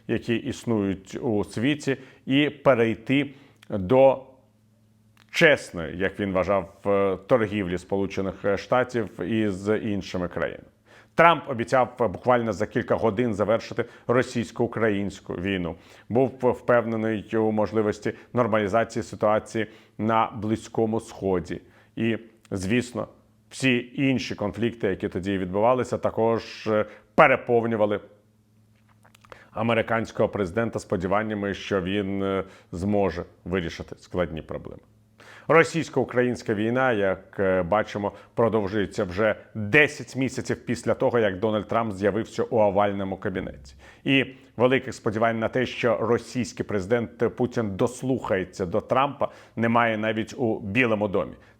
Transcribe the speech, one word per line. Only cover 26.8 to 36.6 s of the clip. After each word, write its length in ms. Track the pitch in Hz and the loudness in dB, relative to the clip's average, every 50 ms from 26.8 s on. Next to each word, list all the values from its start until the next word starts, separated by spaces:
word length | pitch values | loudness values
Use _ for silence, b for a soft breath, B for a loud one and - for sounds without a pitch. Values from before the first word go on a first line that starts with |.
| 104 B B B B B _ | 0 B B B B B _
переповнювали 840 | - 165 139 131 120 - - 120 117 110 117 117 104 104 104 104 95 - - - _ _ _ _ _ _ _ _ _ _ _ _ _ _ _ _ _ _ - _ _ _ - B B B B | 4 4 6 4 2 2 2 2 2 2 2 0 2 2 0 0 -2 -6 -10 -20 _ _ _ _ _ _ _ _ _ _ _ _ _ _ _ _ _ _ -20 _ _ _ -20 B B B B
американського 800 | B 107 110 117 117 113 104 - 113 113 110 - - - 113 101 | B -2 0 2 2 2 2 2 0 -2 -2 -2 -2 0 0 0
президента 500 | - 101 101 87 92 110 117 110 - 107 | 0 0 -2 -2 0 -2 -2 -2 -2 -6
сподіваннями, 760 | - - 110 95 82 92 95 104 110 107 107 101 101 101 95 | -6 -4 -4 -2 0 0 0 0 0 -2 -4 -4 -2 -4 -4
що 280 | - - - 101 98 | -4 -4 -2 -2 -2
він, 400 | 85 92 98 104 98 95 98 98 | 0 0 -2 -2 -2 -2 -2 -2
е, 220 | 98 98 98 95 90 B B B B B | -2 -2 -2 -2 -4 B B B B B
зможе 520 | - 87 87 104 104 101 98 92 82 87 - - - _ - | -8 -4 0 0 2 2 2 2 0 -4 -8 -12 -14 _ -8
вирішити 520 | 90 87 95 85 82 - - 82 - - - | -4 -2 -2 -2 -4 -6 -10 -12 -14 -16 -20
складні 440 | - - - 90 87 76 80 78 | -14 -6 -4 -2 -2 -2 -4 -8
проблеми. 400 | - - 73 71 - - - - - _ _ _ _ _ _ B B B B B B B | -10 -10 -10 -10 -10 -12 -16 -18 -20 _ _ _ _ _ _ B B B B B B B
Російсько-українська 1080 | 143 165 156 160 - 165 139 - - 139 117 - - 123 123 123 120 - - - 110 | 6 6 6 4 2 -4 -4 -2 -2 -2 -2 0 2 0 2 2 0 -2 -2 -2 -2
війна, 380 | 101 | 0